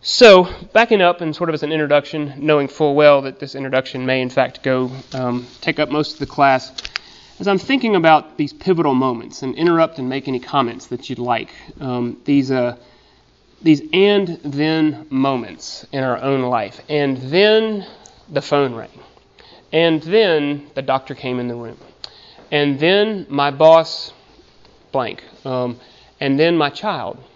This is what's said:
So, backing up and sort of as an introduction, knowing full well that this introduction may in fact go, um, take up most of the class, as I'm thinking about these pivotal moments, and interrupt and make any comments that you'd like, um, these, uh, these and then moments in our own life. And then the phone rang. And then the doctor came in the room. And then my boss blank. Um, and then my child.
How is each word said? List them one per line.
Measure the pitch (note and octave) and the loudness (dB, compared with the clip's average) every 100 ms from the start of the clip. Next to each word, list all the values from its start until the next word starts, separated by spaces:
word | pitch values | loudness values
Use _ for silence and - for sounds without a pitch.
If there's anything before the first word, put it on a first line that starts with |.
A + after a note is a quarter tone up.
So, | - - A#3 F#3+ F3 - - | -6 6 8 8 6 -4 -2
backing | G#3+ A#3 G#3+ | 0 2 4
up | F3 F3 | 2 2
and | E3 | -6
sort | D3 F3 | -4 -4
of | |
as | D3+ | -4
an | D3 | -4
introduction, | D#3 D3+ D3 C#3+ D#3+ D3 C3+ | -4 0 0 0 -8 -8 -6
knowing | D3+ D3+ C#3 | 0 2 0
full | - D#3 C#3 | -2 0 6
well | D3 C#3+ | 6 6
that | C3+ C3+ | 0 -10
this | C#3 | -12
introduction | C#3 C3+ C3 C3 C3 | -10 -2 -2 -2 -6
may | C3 C3 | -2 -2
in | B2+ | 0
fact | B2 B2+ - | 0 -2 -2
go, | C3+ B2+ B2+ C3 - | -2 -2 -2 -8 -12
um, | C3+ B2+ B2 B2 - | -6 -4 -4 -8 -10
take | - D#3 | -6 -2
up | D3+ | -2
most | D3+ D3 | -2 -4
of | - | -6
the | C3+ | -10
class, | - C#3 C3 - - - - - - - - | 2 2 2 -2 -16 -12 -12 -14 -20 -20 -8
as | F#3+ | -2
I'm | F#3+ | -2
thinking | - C4+ A#3 | 0 -2 2
about | G3 E3 D#3 - - | 2 4 4 2 -6
these | D3 | -6
pivotal | - F#3 F3 D3+ | -4 -2 0 2
moments, | B2+ C3 A#2 A#2 A#2 | 2 0 -4 -12 -12
and | C#3 | -10
interrupt | - E3 E3+ D#3+ D#3+ | -2 0 2 0 -2
and | B2+ | -6
make | C3 C3+ | -6 -6
any | B2+ | -6
comments | - C#3+ A#2+ A#2 - | -2 -2 -2 -6 -12
that | B2 - | -12 -10
you'd | A#2+ | -8
like, | B2 A#2+ - - - - | -4 -4 -4 -18 -20 -12
um, | C3+ B2 A#2+ - | -8 -4 -6 -8
these, | - C#3+ B2+ | 0 0 2
uh, | C3 B2 A#2 - _ _ _ _ _ _ _ | 0 -2 -4 -18 _ _ _ _ _ _ _
these | D#3+ D3 D#3 | 2 2 2
and | F#3 G3+ G#3 F#3 E3+ | 2 4 4 0 -6
then | D3+ C#3 D#3 D#3+ D#3 C#3+ - | -8 -4 -2 0 0 -2 -6
moments | C3 C3+ C3+ A2 E2+ - - - | -2 0 -2 -6 -14 -16 -18 -10
in | C#3 | -6
our | C3 A#2+ | -4 -2
own | C3 C#3 | -2 -2
life. | B2 B2 G2+ - - | 0 -2 -4 -12 -6
And | D3 C#3 C3 | -2 -2 -4
then | B2+ E3 G#3 A3 A3 G#3 F#3 - - _ _ | -2 2 4 4 0 -6 -10 -20 -20 _ _
the | C#3+ | -8
phone | - C#3+ C#3 | -2 0 0
rang. | A#2 A2 - - _ _ _ - - _ | -4 -16 -20 -20 _ _ _ -20 -20 _
And | D#3 E3 D#3+ | 0 2 0
then | D#3 G#3 G#3 D#3 C#3+ C#3+ C#3+ | 0 2 2 0 -2 -6 -8
the | - | -10
doctor | C3+ C3 - | -4 -4 -4
came | C3+ C3 B2+ | -12 -6 -6
in | B2 | -6
the | |
room. | A#2+ A#2 - - _ - - - - - | -8 -12 -18 -20 _ -20 -20 -20 -20 -4
And | D3 C#3+ C3+ | 0 0 2
then | D#3 G3+ G#3 G#3 D3+ | 2 2 2 -2 -6
my | C#3+ C#3+ | -2 -2
boss | C3+ D#3 E3 D#3+ - - - _ - _ _ - _ _ | 4 6 6 4 -8 -14 -20 _ -20 _ _ -20 _ _
blank. | C3+ B2+ - - - | -6 -6 -10 -20 -16
Um, | C#3 B2+ B2 A#2 - _ _ _ | -8 -6 -6 -8 -18 _ _ _
and | C#3 C#3 | -2 2
then | D#3+ E3+ | 2 2
my | D3 | -2
child. | - G#3+ E3 G2+ - - | -4 -8 -6 -8 -12 -20